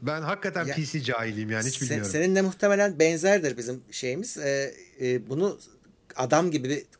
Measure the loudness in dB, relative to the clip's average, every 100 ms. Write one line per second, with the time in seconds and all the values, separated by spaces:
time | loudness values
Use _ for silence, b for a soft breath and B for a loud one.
0 | -6 -4 -4 -4 -4 -4 -4 -4 -4 -4
1 | -2 -2 -2 -4 -2 0 2 2 0 -2
2 | 0 0 2 4 2 2 2 4 2 4
3 | 2 4 4 4 2 -2 -6 -8 -10 -8
4 | -6 -4 -6 -4 -2 -2 -2 -8 -18 -6
5 | 0 0 -2 0 0 -2 -14 -20 _ _
6 | -12 -4 2 4 4 2 0 -4 -6 -12